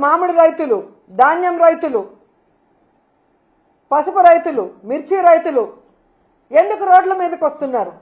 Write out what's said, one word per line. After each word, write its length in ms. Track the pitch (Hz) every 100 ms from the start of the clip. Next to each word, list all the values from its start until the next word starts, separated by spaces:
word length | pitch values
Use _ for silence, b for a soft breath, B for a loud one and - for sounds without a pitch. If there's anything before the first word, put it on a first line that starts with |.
మామిడి 300 | 285 330 359 339
రైతులు, 360 | 330 330 302 208 - _ _ 190
ధాన్యం 360 | 269 330 359 339 330
రైతులు, 360 | 330 320 233 196 _ _ _ _ _ _ _ _ _ _ _ _ _ _ _ _ _ _
పసుపు 300 | 285 294 381 349
రైతులు, 360 | 339 339 269 185 - 202
మిర్చి 260 | 277 285 381 349
రైతులు 360 | 330 339 269 208 - _ _ _ _ _ _ _
ఎందుకు 340 | 285 392 415
రోడ్ల 280 | 381 370 370 381
మీదకి 240 | 349 339
వస్తున్నారు? 480 | 302 294 277 247 196 -